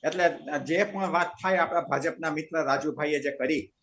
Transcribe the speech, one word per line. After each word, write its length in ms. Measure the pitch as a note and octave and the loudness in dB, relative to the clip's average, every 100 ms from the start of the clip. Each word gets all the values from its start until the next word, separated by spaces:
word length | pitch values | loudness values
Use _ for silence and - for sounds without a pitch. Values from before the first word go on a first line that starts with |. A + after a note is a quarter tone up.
એટલે 200 | D#3 F3 E3+ E3 - D3 | -4 2 2 2 -6 -6
જે 200 | - E3+ | 0 0
પણ 280 | G3+ G3 F#3 | 0 0 0
વાત 160 | E3 F3 | 2 0
થાય, 300 | - F#3+ F#3 | -2 0 2
આપણા 240 | E3 E3+ | 4 2
ભાજપના 500 | E3+ C#3+ D#3 D#3+ E3 | 0 0 -2 -2 -4
મિત્ર 320 | D3+ D#3 D#3+ | -4 -4 -2
રાજુભાઈએ 560 | C#3 C#3 D3+ C#3 D3 D3 | 2 0 0 -2 0 0
જે 120 | C#3+ | -2
કરી 300 | - B2+ D3+ F#2+ _ | -2 0 0 -2 _